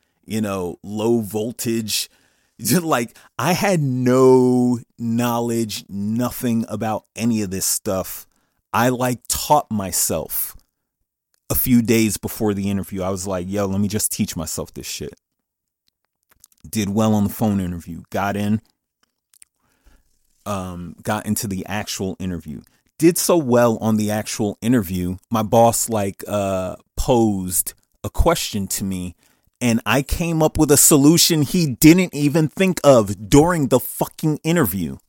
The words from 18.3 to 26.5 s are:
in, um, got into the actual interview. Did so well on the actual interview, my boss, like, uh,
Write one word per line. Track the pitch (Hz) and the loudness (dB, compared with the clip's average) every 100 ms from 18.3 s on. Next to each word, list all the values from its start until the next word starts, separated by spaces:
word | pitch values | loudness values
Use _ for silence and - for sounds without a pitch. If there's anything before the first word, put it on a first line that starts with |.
| 101 | -2
in, | 104 110 - _ _ _ _ _ _ _ _ _ _ _ _ _ _ _ _ _ - | -2 -2 -4 _ _ _ _ _ _ _ _ _ _ _ _ _ _ _ _ _ -8
um, | 101 92 87 87 - | -8 -8 -10 -14 -12
got | - 107 - | -6 -6 -4
into | 104 104 | -4 -4
the | 95 - | -6 -6
actual | 104 98 - 95 - | -8 -8 -8 -8 -6
interview. | 92 82 76 64 - _ _ - | -8 -8 -10 -16 -16 _ _ 2
Did | 160 175 | 2 4
so | - 180 | 2 2
well | 131 120 120 110 | 4 4 4 2
on | 110 107 | 0 0
the | 104 | 0
actual | 107 104 - 107 - | -4 -4 -4 -4 -4
interview, | 110 127 87 90 90 95 - | 0 0 0 -4 -4 -6 -6
my | 110 | -4
boss, | 110 117 117 110 - | 2 4 4 4 -2
like, | 110 101 - - | -2 -4 -6 -6
uh, | 104 98 | -4 -2